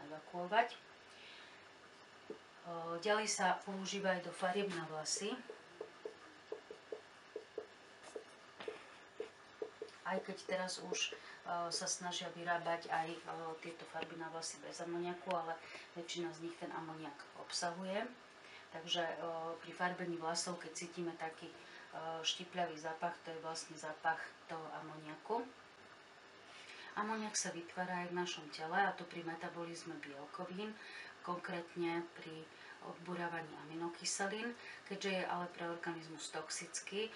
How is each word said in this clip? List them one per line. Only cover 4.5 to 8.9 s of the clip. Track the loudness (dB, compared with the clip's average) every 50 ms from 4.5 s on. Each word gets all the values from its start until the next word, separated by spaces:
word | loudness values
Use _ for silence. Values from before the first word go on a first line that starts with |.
| 6 6 6 4
na | 4 2 0 0 0
vlasy. | 0 2 2 2 4 4 2 0 0 -4 -8 -10 -10 -12 -12 -8 -8 -8 -8 -8 -6 -6 -6 -6 -8 -14 -16 -16 -12 -6 -6 -6 -6 -6 -10 -12 -10 -8 -8 -8 -8 -8 -14 -16 -18 -12 -8 -8 -8 -6 -4 -6 -6 -6 -6 -10 -16 -16 -16 -16 -14 -12 -8 -8 -8 -8 -10 -16 -16 -16 -14 -10 -6 -4 -4 -4 -6 -8 -12